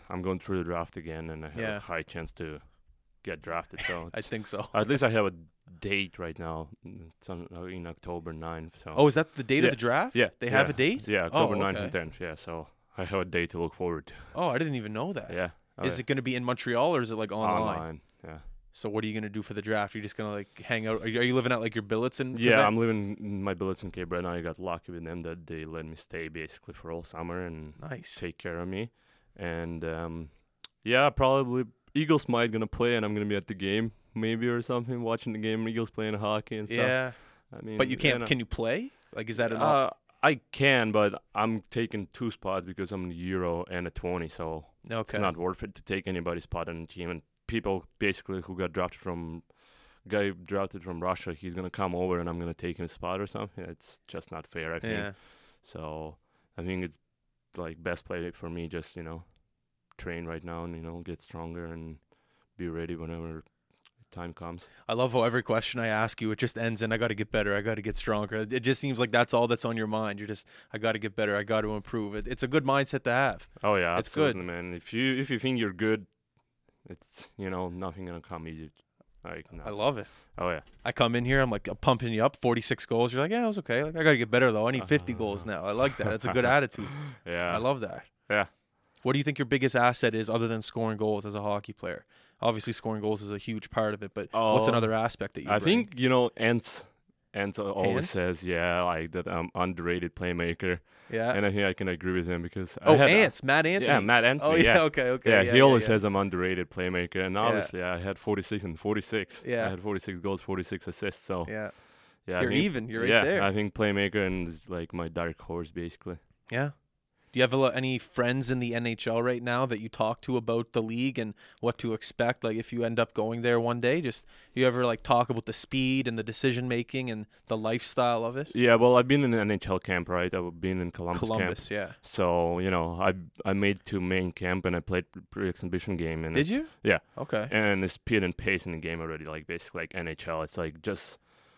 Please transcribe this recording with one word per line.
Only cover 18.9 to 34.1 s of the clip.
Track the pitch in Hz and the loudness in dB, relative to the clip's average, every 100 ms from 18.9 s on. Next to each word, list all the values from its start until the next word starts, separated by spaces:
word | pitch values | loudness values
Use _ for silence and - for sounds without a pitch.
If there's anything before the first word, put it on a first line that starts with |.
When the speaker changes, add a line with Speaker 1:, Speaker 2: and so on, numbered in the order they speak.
| 107 | -2
Speaker 2:
are | 107 | -2
you | |
gonna | 107 107 | -4 -6
do | 107 | -6
for | - | -8
the | 104 | -6
draft? | 110 107 101 | -2 -2 -2
Are | 110 | -6
you | |
just | 104 - | -10 -8
gonna, | 104 | -6
like, | 101 98 - | -8 -10 -12
hang | - 113 110 | -4 -2 -2
out? | 110 | -4
Are | 113 | -2
you, | 117 | 0
are | |
you | 123 | 2
living | 127 123 | 4 2
at, | 120 | 0
like, | 113 | -2
your | 113 | -4
billets | 101 110 123 - | -2 0 0 -2
in | 127 117 | -4 2
Speaker 1:
Yeah, | 120 110 | 6 8
Speaker 2:
Quebec? | 104 | 6
Speaker 1:
I'm | 113 | 4
living | 117 107 101 104 | 2 2 -2 -6
in | 104 101 | -6 -4
my | 98 | -2
billets | 90 95 90 | -2 -2 -4
in | 95 | -6
Cape | - 85 | -8 -4
Breton. | 87 87 | -4 -2
I | 87 | -4
got | 82 80 | -6 -6
lucky | 92 85 - | -6 -6 -8
with | 85 | -10
them | 82 87 | -8 -8
that | 82 85 78 | -8 -10 -10
they | 80 | -10
let | 78 80 80 | -10 -10 -10
me | 80 | -14
stay | - 82 80 | -12 -10 -8
basically | 80 78 - - | -10 -12 -14 -20
for | - 82 | -14 -10
all | 85 | -10
summer | 82 82 85 90 90 | -10 -10 -6 -6 -8
and | 80 76 - | -10 -14 -14
Speaker 2:
Nice. | 76 127 - - | -12 -10 -10 -8
Speaker 1:
take | 87 - | -8 -8
care | - 85 | -8 -6
of | 90 | -6
me. | 95 117 _ _ _ _ - | -6 -8 _ _ _ _ -10
And, | 87 82 85 82 | -6 -4 -6 -6
um, | 82 80 85 82 78 _ _ _ - _ | -6 -6 -6 -8 -12 _ _ _ -20 _
yeah, | 110 127 143 | 0 4 4
probably | - 131 135 123 127 117 _ _ | 4 4 4 2 -2 -4 _ _
Eagles | 143 156 151 - | 0 4 4 4
might | 120 117 | 2 2
gonna | 110 107 | 0 -2
play, | - 120 117 | 2 2 4
and | |
I'm | 104 | 2
gonna | 104 104 | 0 0
be | 101 | 0
at | - | -2
the | |
game | 92 95 107 113 - _ | -4 0 2 0 -4 _